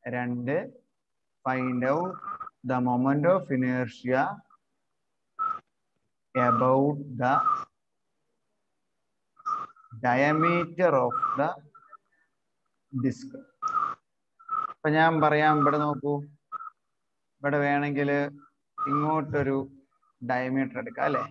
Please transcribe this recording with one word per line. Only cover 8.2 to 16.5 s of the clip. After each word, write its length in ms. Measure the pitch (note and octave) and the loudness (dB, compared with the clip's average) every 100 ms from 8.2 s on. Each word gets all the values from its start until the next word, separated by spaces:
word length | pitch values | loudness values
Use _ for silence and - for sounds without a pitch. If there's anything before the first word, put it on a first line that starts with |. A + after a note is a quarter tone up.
| _ _ _ _ _ _ _ _ _ _ _ _ - G#2+ G#2 - _ A#2 B2 | _ _ _ _ _ _ _ _ _ _ _ _ -6 -6 -8 -18 _ -4 0
diameter 840 | B2+ C#3+ D#3 E3+ F3 F3 E3 F3+ C#3 B2 | 2 2 2 2 2 -2 0 2 4 2
of 100 | - - - | 0 -2 -2
the 100 | D3+ - - - _ - _ _ _ _ _ _ _ _ _ C3+ | -2 -4 -16 -20 _ -20 _ _ _ _ _ _ _ _ _ -2
disk. 280 | B2+ A2+ - - - _ - - - - _ _ _ _ - - - - | -2 -2 -12 -16 -20 _ -4 -2 -2 -6 _ _ _ _ -8 -6 -6 -4
അപ്പൊ 140 | D#3 D#3 | 0 4
ഞാൻ 140 | E3 D#3+ | 4 4
പറയാം, 300 | D3+ D3+ D3+ D3+ | 4 4 4 4
ഇവിടെ 160 | D3 D3 | 4 2
നോക്കൂ, 300 | D3 D3 C#3+ C#3+ D3 - _ | 0 -2 -2 -4 -6 -18 _